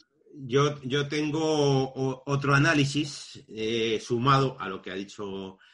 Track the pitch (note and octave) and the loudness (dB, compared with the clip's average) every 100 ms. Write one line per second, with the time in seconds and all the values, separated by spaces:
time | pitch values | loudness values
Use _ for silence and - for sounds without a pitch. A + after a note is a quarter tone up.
0 | _ _ _ D3+ B2+ C3+ D3 C#3+ B2+ C#3+ | _ _ _ -16 0 2 2 0 -4 -4
1 | C#3+ D3+ D3+ D#3 D#3 D3+ C#3 C3+ C3 C3+ | -2 -2 -2 0 2 4 4 4 2 -2
2 | C3 B2+ C#3+ C#3 C#3 C#3 E3 D3+ C#3 D3 | -4 -4 -2 0 4 4 6 4 2 0
3 | D3+ - - - - A2 A2 A#2 A2+ G#2 | -4 -8 -16 -18 -14 -6 -2 0 0 -2
4 | - A#2+ C#3 C3+ C3+ B2+ F#2+ F#2+ F#2+ F#2+ | -2 0 4 4 2 -2 -8 -8 -8 -8
5 | G2 - G2+ G2 F#2+ F#2+ _ | -10 -10 -10 -8 -10 -14 _